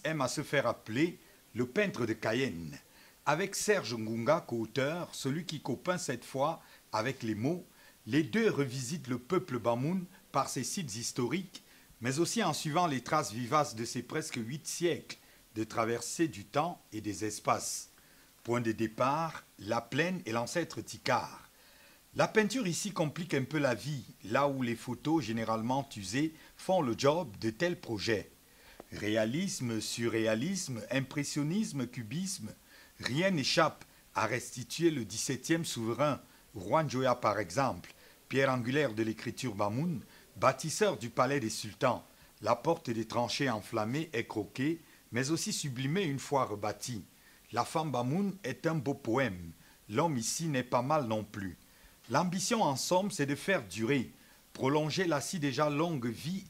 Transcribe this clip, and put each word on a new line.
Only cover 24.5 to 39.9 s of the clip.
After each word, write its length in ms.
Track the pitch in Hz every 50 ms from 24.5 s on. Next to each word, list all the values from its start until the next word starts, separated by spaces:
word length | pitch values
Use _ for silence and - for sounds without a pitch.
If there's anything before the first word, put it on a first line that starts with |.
| 139 135
les 140 | 127 120 117
photos 500 | 113 - 127 120 - - 147 160 165 127
généralement 640 | 101 117 117 113 110 113 113 110 120 127 139 135 - - 110
usées 360 | 98 92 98 135 151 160 156 - - - -
font 260 | - - - 190 185
le 140 | 156 123 113 92
job 380 | - 139 151 170 185 123 104 87
de 100 | 85 110
tels 300 | 107 - 175 175 175 175
projets. 520 | - - 110 104 85 110 113 95 87 - - - - - - - - - - - - - -
Réalisme, 880 | - 107 104 107 110 110 113 120 160 196 190 - - 131 120 113 110
surréalisme, 1000 | 104 - - - 117 117 107 113 110 110 110 110 127 175 202 185 - - 131 110 - -
impressionnisme, 960 | 123 135 135 - - 147 143 - - 151 143 151 170 214 220 180 - 139 123 120
cubisme, 640 | - 131 117 107 135 165 190 190 190 - 110 101 - - - - - - - - - -
rien 320 | - - 120 147 180 196
n'échappe 520 | 190 151 127 - - - 165 - - - - - - - - - -
à 120 | - 107 107
restituer 640 | 120 123 - - - 127 117 - - - 165 170
le 120 | 156 135 113
dix-septième 600 | 98 98 113 - - 135 123 - - 165 165 165
souverain, 560 | - - 123 113 110 117 110 143 151 131 90 - - - - - - -
Juan 340 | 107 90 98 123 160 160 135
Joya 260 | 110 127 131 127 123
par 240 | - - 113 104 104
exemple, 540 | 107 85 87 117 135 123 98 90 - - - - - - - - - -
pierre 220 | - 131 135 135
angulaire 420 | 131 127 117 123 131 151 151 127 110
de 100 | 107 113
l'écriture 520 | 110 110 - - 123 104 - - 127 101
Bamoun, 460 | 98 107 104 107 123 156 180